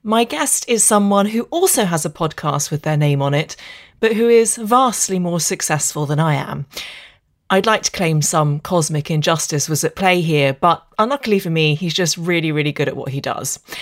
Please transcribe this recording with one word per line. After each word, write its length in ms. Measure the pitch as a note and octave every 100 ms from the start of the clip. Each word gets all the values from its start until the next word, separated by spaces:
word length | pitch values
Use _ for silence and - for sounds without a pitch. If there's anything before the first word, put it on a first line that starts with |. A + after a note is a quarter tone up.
My 180 | G#3+ A3+
guest 440 | A#3+ - C#4+ - -
is 160 | A3+
someone 420 | - G#3 G3+ G3+ G3+
who 180 | A3+
also 400 | - E4 F#4 C#4
has 200 | G3 E3
a 60 | E3
podcast 600 | - D#3+ - D3+ C#3+ -
with 120 | D3
their 160 | D#3 D3+
name 240 | D3 C#3+
on 120 | C#3
it, 220 | D3 - - - - - _
but 140 | A3+
who 160 | A3 A#3
is 280 | A#3 A3+ -
vastly 640 | G#3+ B3 C4 G3 - F#3
more 220 | F3 E3+
successful 640 | - F#3 - D3+ - D3+ D3
than 140 | D3+
I 140 | D#3+
am. 320 | C#3 - C#3+ C#3 - - - - _ _ _ _
I'd 160 | F#3+ A3
like 160 | G#3+
to 60 | -
claim 320 | - E3+ D#3
some 380 | C#3+ E3 D3+ C#3+
cosmic 500 | - F3+ D#3 D3+ -
injustice 580 | D#3 D#3 D#3+ - D3 D3+
was 140 | D3+
at 140 | E3 -
play 240 | F#3+ F3+
here, 320 | D#3+ D3 C#3
but 340 | C3+ F3 E3 _ -
unluckily 420 | A3 C#4 A#3 G3
for 100 | F3+
me, 240 | E3 D#3
he's 200 | D3 F3+
just 240 | D#3 E3+ E3+
really, 340 | E3+ E3+ D#3
really 200 | D3+ D3
good 160 | C#3+ C#3
at 80 | C3+
what 140 | C3
he 100 | C3+
does. 380 | C3+ - - - - -